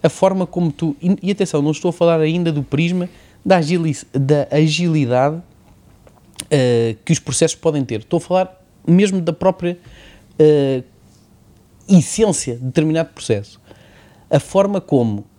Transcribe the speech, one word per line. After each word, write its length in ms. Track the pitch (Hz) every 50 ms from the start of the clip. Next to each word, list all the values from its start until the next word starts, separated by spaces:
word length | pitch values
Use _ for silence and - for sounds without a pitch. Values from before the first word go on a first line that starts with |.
a 60 | - 156
forma 380 | - - 190 190 190 190 180
como 240 | - - 180 175 160
tu, 260 | 143 - 165 160 139 -
e, 160 | 170 180 202 -
e 80 | - 185
atenção, 320 | 202 - 190 165 - 147
não 80 | 143 151
estou 180 | 151 - - 175
a 40 |
falar 280 | 160 - 175 170 165 160
ainda 320 | 156 156 165 180 175 165
do 100 | 151 147
prisma 460 | 135 - - 139 170 170 185 180 175 175 - - - _ _ _ _
da 120 | 190 185 175
agili-, 380 | 156 143 180 175 165 160 139 - - _
da 340 | - 139 135 135 151 147 135 -
agilidade, 880 | 131 147 156 156 147 147 175 170 160 156 139 117 123 123 131 147 156 170 175 _ _ _ _ _ _ _ _ _ _ _ _ - _ _ _ _ _ - - _
eh, 460 | - 139 127 123 120 117 117 113 110 - _
que 80 | -
os 60 | 165 -
processos 380 | _ - 127 - 165 160 -
podem 280 | _ - 165 151 147 131
ter. 160 | 113 113 107
Estou 180 | - _ - 165
a 20 |
falar 420 | - - 180 185 185 185 - _ _ _ _ _ _
mesmo 340 | - 170 185 208 202 190 190
da 120 | 165 175
própria, 460 | 160 - - 190 185 - 180 175 175 175 _ - - - - - - - _ _ _ -
eh, 440 | 156 151 151 147 139 135 135 127 127 _ _ _ _ _ _ _ _ _ _ _ _ _ _ _ _ _ _ _ _ -
essência 680 | 196 175 - - - - 220 208 - - - 127 117
de 80 | 120 127
determinado 460 | 131 - 165 156 156 156 160 160 - _
processo. 460 | - - - 113 101 104 - - _ _ _ - _ - - - - _ _ _ _ _ _
A 80 | - 139
forma 420 | - - - 190 196 202 202 185
como 440 | 180 - 151 131 120 113 104 101 104 _ _